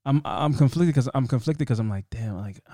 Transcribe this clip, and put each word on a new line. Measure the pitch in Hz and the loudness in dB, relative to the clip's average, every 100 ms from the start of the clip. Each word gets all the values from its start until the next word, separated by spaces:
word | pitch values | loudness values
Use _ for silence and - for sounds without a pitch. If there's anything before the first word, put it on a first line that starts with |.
| 139 | 0
I'm, | 143 | 0
I'm | 147 92 151 | 0 -2 0
conflicted | 147 139 165 175 143 | 4 2 4 2 2
'cause, | 127 | 0
I'm | 135 123 | 0 0
conflicted | 127 156 156 147 | 0 -2 -2 -2
'cause | 113 | 0
I'm | 113 | -2
like, | 98 95 | -4 -8
"Damn, | 113 113 92 | -8 -6 -6
like, | 104 95 - | -8 -12 -20